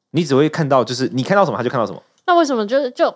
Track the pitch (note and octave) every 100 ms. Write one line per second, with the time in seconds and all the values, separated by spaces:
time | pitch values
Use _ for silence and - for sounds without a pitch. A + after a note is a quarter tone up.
0 | _ D3 E3 C3+ D3+ D3+ D3 C3+ A#2 B2
1 | C3 A#2+ B2+ G3 F#3 G#2+ A#2+ C3 G#2 F2
2 | _ _ - F4 D#4 B3+ G#3 C4+ C4+ B3+
3 | D4+